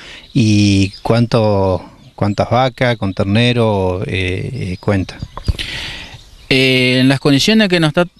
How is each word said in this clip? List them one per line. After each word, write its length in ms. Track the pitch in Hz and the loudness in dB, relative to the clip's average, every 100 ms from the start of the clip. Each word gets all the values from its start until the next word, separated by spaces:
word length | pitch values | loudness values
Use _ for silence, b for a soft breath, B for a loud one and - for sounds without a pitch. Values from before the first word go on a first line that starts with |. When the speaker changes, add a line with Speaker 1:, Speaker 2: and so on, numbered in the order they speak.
| B B B | B B B
Speaker 1:
y 600 | 120 110 104 101 98 95 - | 0 2 4 4 4 0 -2
cuánto, 840 | - 117 117 120 107 98 95 90 - B B - | -2 0 2 2 2 2 0 -2 -6 B B -4
cuántas 340 | 104 101 101 | -2 -2 0
vacas 480 | 120 131 - 127 117 | 0 0 0 -2 -2
con 160 | 101 | -4
ternero, 880 | 95 98 104 123 120 110 101 92 90 110 | -4 0 2 2 2 0 0 0 -2 -4
eh, 680 | 95 92 95 147 123 101 92 | -4 -2 -4 -6 -6 -8 -6
cuenta? 400 | - 98 - - - - B B B B B B B B - - - | -2 -2 -2 -10 -14 -10 B B B B B B B B -20 -12 -2
Speaker 2:
Eh, 480 | 131 131 127 127 127 | 0 2 2 2 2
en 60 | 131 | 2
las 120 | 135 | 2
condiciones 480 | 151 139 - 220 202 | 2 2 2 2 2
que, 120 | 180 | 2
nos 100 | 156 | 0
está, 180 | 175 175 | 0 -2